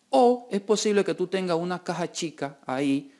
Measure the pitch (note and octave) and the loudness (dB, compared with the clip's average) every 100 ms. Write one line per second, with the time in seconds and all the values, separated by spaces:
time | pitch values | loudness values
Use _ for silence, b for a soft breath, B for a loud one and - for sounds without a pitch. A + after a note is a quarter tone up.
0 | - C4 B3 B3 - G3 G3 G#3 G#3+ G3+ | 0 4 6 4 -2 -6 0 0 2 2
1 | F#3 D#3 F3+ F#3+ F3+ E3 F3 F3+ - E3+ | 0 -2 -2 -2 -2 -2 -2 -6 -6 -6
2 | E3 - E3 - C#3 D3 - C3 C#3+ C#3 | -6 -6 -8 -6 -10 -10 -6 -2 0 0
3 | C#3 | -2